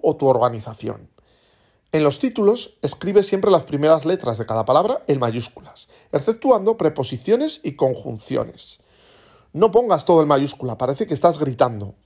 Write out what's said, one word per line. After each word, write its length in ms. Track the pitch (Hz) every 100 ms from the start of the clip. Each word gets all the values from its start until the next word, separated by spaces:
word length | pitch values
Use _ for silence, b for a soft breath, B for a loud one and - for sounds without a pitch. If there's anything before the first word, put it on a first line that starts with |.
o 140 | - -
tu 100 | 139
organización. 840 | 123 123 117 107 110 110 101 - _ _ _ _ _ _ _ _
En 140 | 156
los 140 | 147 139
títulos, 580 | 262 233 202 233 - _
escribe 400 | - - 180 196
siempre 280 | 196 196 202
las 120 | 170
primeras 420 | - 143 151 160
letras 320 | 156 - 123 110
de 80 |
cada 220 | 110 110 110
palabra 380 | 139 208 269 -
en 140 | 139
mayúsculas, 680 | 120 117 117 - - - - b b
exceptuando 640 | 147 175 226 277 226 196 226
preposiciones 880 | 156 151 127 113 - 240 311 -
y 120 | - 139
conjunciones. 1080 | 131 127 131 110 - 131 113 - - - b b b b b b b
No 160 | 151 214
pongas 340 | 208 240 165
todo 160 | - 165
en 80 | 151
mayúscula, 480 | 139 139 - 127 110
parece 300 | 127 139 220
que 80 |
estás 240 | 147 233 151
gritando. 560 | 147 120 127 110 101 -